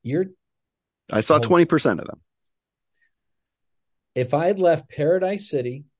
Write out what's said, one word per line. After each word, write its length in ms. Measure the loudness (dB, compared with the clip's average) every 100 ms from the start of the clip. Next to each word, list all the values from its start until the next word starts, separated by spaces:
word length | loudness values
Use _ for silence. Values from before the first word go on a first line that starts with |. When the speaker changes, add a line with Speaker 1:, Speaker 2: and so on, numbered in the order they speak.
Speaker 1:
you're 220 | -6 -4 -4 -8 _ _ _ _ _ _ -6
Speaker 2:
I 100 | -2
saw 140 | 2 2
Speaker 1:
Oh. 40 |
Speaker 2:
twenty 260 | 4 4 4
percent 340 | 2 0 -2
of 80 | -4
them. 140 | -16 _ _ _ _ _ _ _ _ _ _ _ _ _ _ _ _ _ _ _ -6
Speaker 1:
If 180 | -2
I 140 | 0 0
had 120 | 2
left 300 | 2 2 -2
Paradise 600 | -4 0 0 -2 -6 -6
City 340 | -6 -6 -8 -14 _